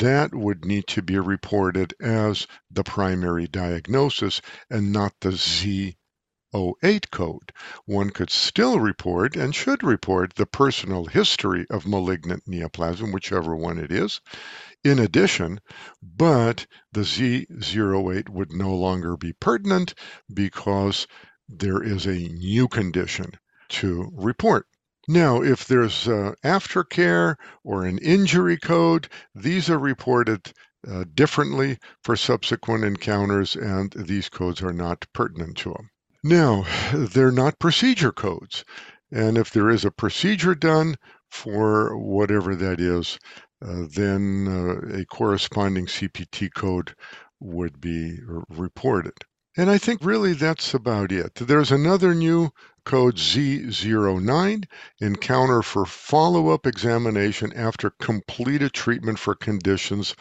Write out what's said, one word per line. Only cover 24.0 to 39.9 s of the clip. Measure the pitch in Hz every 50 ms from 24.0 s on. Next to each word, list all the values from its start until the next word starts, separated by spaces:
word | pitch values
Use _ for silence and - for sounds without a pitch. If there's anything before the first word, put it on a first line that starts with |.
| 92 - 180
report. | 123 92 110 120 - - 226 180 110 - _ _ _ _ _ _ _ _ -
Now, | 156 175 165 147 123 120 139
if | 143 131 - -
there's, | - 135 123 120 110 101 - -
uh, | 117 113 104 101 101 - - -
aftercare | 139 180 196 - - - 190 170 - - - 175 175 175 175 170 165 156 - - - - _ _
or | - 98 98 92
an | 90 92
injury | 98 - 156 175 202 196 170 139 180 185 175 170 160
code, | - - 170 170 165 165 165 165 151 - - - - _ _
these | 101 95 139 175 190 156 165
are | 165 147
reported, | 135 139 131 - - 127 127 120 120 110 110 95 - - - _ - _ _ _ -
uh, | - 98 92 92 85 76
differently | - 147 151 - - 147 139 139 135 135 139 131 - - - - _ _
for | - 117
subsequent | 104 - - 127 113 - - - - - - 110 113 110
encounters, | 104 101 98 - - 104 101 101 101 101 101 98 92 -
and | - - 107 95 95 98 98 -
these | - 101 80 98 101 92 -
codes | - - 92 90 87 - 95
are | 92 87
not | 85 87 85 87 - - - _
pertinent | - 117 - - 80 82 82 87 -
to | - -
'em. | 85 - - - _ _ _ _ _ _ -
Now, | 147 170 175 160 135 110 98 95 85 - - - 92 110
they're | 151 131 101 90 127 131 131 127
not | 127 131 147 - -
procedure | - 170 151 - - 254 254 202 156 120 -
codes, | - - 98 87 - - - - - - - - - - - - _ _ _
and | - 110 113 110 113
if | 113 110 -
there | - 113 101 110
is | 113 104 -
a | 101